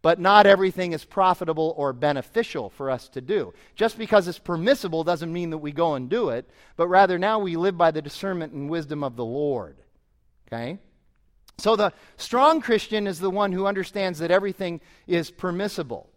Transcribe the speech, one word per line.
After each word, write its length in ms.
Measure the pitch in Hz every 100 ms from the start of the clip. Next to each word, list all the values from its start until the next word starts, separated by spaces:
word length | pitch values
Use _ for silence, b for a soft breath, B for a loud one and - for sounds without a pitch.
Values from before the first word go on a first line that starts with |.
"But 200 | 160 170
not 260 | 180 208 202
everything 460 | 196 190 180 180
is 120 | 160
profitable 720 | - - 185 180 170 160 160 160
or 160 | 143
beneficial 760 | 127 147 139 - 220 226 160 104
for 180 | - 135
us 200 | 127 -
to 120 | -
do." 320 | 123 202 107 b b
Just 240 | - 220 220
because 300 | 226 214 180
it's 100 | 170
permissible 640 | - 170 185 269 185 160
doesn't 300 | 160 175 165
mean 180 | 170 170
that 80 | 156
we 140 | 151
go 220 | 147 170
and 140 | 143 127
do 200 | 214 190
it, 200 | 120 - b b -
but 100 | 175
rather 320 | 185 196 175
now 220 | 190 220
we 160 | 196 165
live 200 | 185 175
by 140 | 170
the 100 | 147
discernment 520 | 143 - 196 180 156
and 180 | 147 143
wisdom 320 | 165 147 147
of 140 | 139 120
the 80 |
Lord. 520 | 117 127 147 127 90 - _ _ _ _ _ _ _
Okay? 320 | 117 120 196 _ _ _ _ _ _ _ -
So 160 | 202
the 180 | 220 202 b b b
strong 440 | - 240 285 320
Christian 480 | 233 220 - 214 202
is 100 | 165
the 100 | 190
one 220 | 190 202
who 160 | 185 196
understands 540 | 202 185 208 190 156
that 100 | 165
everything 500 | 185 196 185 185 170 b b b
is 240 | 170 156
permissible. 760 | - 185 175 208 196 147 104 -